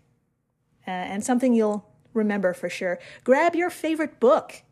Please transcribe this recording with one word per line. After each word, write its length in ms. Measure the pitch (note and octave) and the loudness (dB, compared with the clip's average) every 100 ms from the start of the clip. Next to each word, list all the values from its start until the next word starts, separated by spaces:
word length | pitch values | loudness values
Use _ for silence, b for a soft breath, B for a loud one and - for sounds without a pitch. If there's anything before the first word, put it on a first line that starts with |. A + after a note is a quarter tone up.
| _ _ _ _ _ _ _ _ - | _ _ _ _ _ _ _ _ -10
uh, 40 | |
and 340 | F#3 F3+ G3 | -8 -6 -6
something 280 | G#3+ B3 C4 | -2 0 2
you'll 320 | A#3 G#3+ G#3 - _ _ | 2 2 -2 -8 _ _
remember 400 | A3+ G#3 G3+ F#3 | -2 -2 0 -2
for 140 | F3 F3 | -2 -8
sure. 300 | - F#3 F3 B B | -6 -6 -6 B B
Grab 320 | - C4+ E4+ E4 | 2 4 4 2
your 140 | F4 | -2
favorite 500 | - D#4 D#4 D#4 - | -4 -4 -2 -4 2
book. 420 | A#3 D4+ - - _ | 4 4 0 -16 _